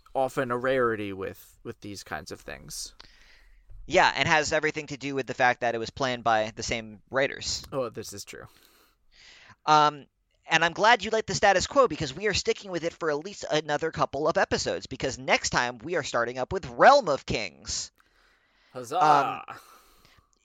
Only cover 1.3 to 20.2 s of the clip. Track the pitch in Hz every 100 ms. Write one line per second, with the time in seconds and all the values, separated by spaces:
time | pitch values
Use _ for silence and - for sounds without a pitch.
1.3 | 92 - _ 120 - 104 95 - 78 78
2.3 | 98 - 71 147 - - _ - _ _
3.3 | - _ - _ - - 175 135 - 165
4.3 | 160 143 156 151 156 147 135 135 135 123
5.3 | 123 123 120 120 113 113 - 135 120 117
6.3 | 110 107 107 110 117 110 107 _ 135 139
7.3 | - - - - 143 120 113 104 101 -
8.3 | - - _ _ _ _ _ _ _ -
9.3 | - - - - 151 151 147 - _ _
10.3 | _ - 165 170 160 208 240 208 220 214
11.3 | 170 202 185 - 277 247 151 147 160 208
12.3 | 180 - 226 202 175 165 - 160 147 180
13.3 | 190 - 156 156 147 160 156 139 139 151
14.3 | 185 208 - 120 90 - 131 139 117 139
15.3 | 240 - 165 120 120 147 175 135 123 117
16.3 | 127 127 190 147 120 196 285 196 135 -
17.3 | 143 98 69 92 - - _ _ _ _
18.3 | _ _ _ _ 127 120 160 151 143 127
19.3 | 90 - - - - _ _ _ _